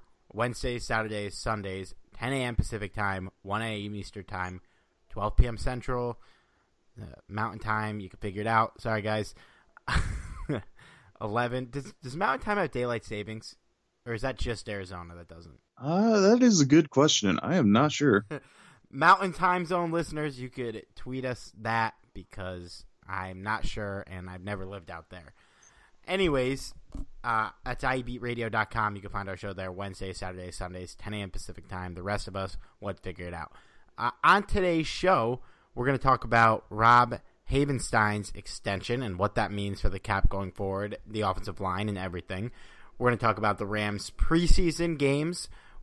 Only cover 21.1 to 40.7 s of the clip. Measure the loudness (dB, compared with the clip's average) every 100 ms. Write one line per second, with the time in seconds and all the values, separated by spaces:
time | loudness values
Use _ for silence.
21.1 | -6 -6 -6 -12 -8 -2 0 0 -4 _
22.1 | -18 -14 -10 -10 -10 -12 -18 -20 _ -10
23.1 | -8 -8 -8 -4 0 0 -2 -4 -8 -10
24.1 | -12 -12 -10 -8 -8 -8 -12 -12 -16 -14
25.1 | -18 -20 -20 _ _ _ _ _ _ -6
26.1 | 0 2 2 0 -4 -8 -16 -14 -10 -10
27.1 | -8 -2 -2 -2 -6 -10 -4 -2 -2 -4
28.1 | -6 -6 -4 -2 0 0 0 -2 -4 -8
29.1 | -8 -8 -8 -8 -8 -8 -6 -8 -8 -10
30.1 | -8 -8 -10 -10 -10 -10 -10 -12 -12 -10
31.1 | -8 -6 -8 -10 -14 -12 -10 -8 -6 -4
32.1 | -4 -4 -6 -6 -8 -12 -12 -10 -8 -10
33.1 | -10 -10 -10 -12 -16 _ -20 -16 -6 -6
34.1 | 2 4 6 4 2 2 2 0 0 2
35.1 | 4 2 -2 -8 -20 _ -4 0 2 4
36.1 | 2 4 6 6 6 0 4 8 8 6
37.1 | 0 -12 _ -2 2 2 0 0 2 4
38.1 | 0 -6 -10 -12 -8 -4 -4 -2 -4 -2
39.1 | 0 0 0 -2 -2 -4 2 2 2 -2
40.1 | 4 4 4 -4 -6 -4